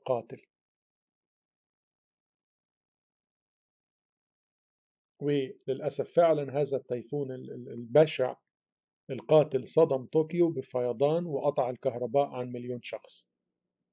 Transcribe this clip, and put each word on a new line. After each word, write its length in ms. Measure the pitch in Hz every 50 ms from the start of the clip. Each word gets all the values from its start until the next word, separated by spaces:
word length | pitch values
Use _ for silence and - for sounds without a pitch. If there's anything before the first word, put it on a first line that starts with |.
| _
قاتل. 360 | - 127 117 107 - - - _ _ _ _ _ _ _ _ _ _ _ _ _ _ _ _ _ _ _ _ _ _ _ _ _ _ _ _ _ _ _ _ _ _ _ _ _ _ _ _ _ _ _ _ _ _ _ _ _ _ _ _ _ _ _ _ _ _ _ _ _ _ _ _ _ _ _ _ _ _ _ _ _ _ _ _ _ _ _ _ _ _ _ _ _ _ _ _ _ _ _ _ _ _ _ _
وللأسف 920 | 143 147 143 139 131 127 - - _ 135 131 135 151 143 - - 120 -
فعلًا 480 | - 165 170 165 156 147 143 131 123 143
هذا 160 | 147 123 135
التيفون 560 | 123 - - 123 123 - - 147 147 139 127
ال-، 180 | 131 127 131 -
ال-، 160 | 135 123 120 135
البشع 680 | 127 117 120 113 120 147 160 151 - - 127 127 - - _ _ _ _ _ _ _ _ _ _ _ _ _ -
القاتل 580 | 135 117 - - 151 156 143 151 135 127 113 -
صدم 380 | - 165 165 151 143 131 123
طوكيو 440 | - - 160 156 156 170 170 175 165
بفيضان 760 | 160 131 127 - - 127 123 123 120 110 139 147 160 170 175
وقطع 440 | 170 143 127 127 147 139 147 127 123
الكهرباء 580 | 127 - - 135 113 120 123 113 113 143 143 139
عن 240 | 135 127 123 123
مليون 280 | 123 120 120 123 123 120
شخص. 460 | - - 113 107 - - - - - _ _ _ _ _ _ _ _ _ _ _ _ _